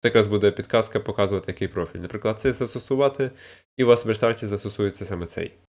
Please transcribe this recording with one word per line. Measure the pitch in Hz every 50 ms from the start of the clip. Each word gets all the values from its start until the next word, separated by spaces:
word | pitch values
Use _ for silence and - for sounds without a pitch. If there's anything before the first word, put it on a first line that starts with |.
Це | _ 120
якраз | - 113 107 104
буде | 104 104 101 101
підказка | 98 - - - - 117 110 - - 110
показувати, | - - 101 - 101 95 101 95 - -
який | 92 - 98 90
профіль. | - 98 87 - - 90
Наприклад, | 87 87 - 110 - 113 110 107
цей | - 135
застосувати, | 123 - 127 113 - 123 - - 135 131 139 139 139 - 139 127 - - - - - - _ _ _ -
і | 131
у | 120
вас | 120 120 -
в | 110
рестарті | 110 107 - 113 113 - -
застосується | 104 101 101 - 104 101 - 104 101 95 - 101
саме | 90 95 87 87
цей. | 82 - - 85 85 - _ _ _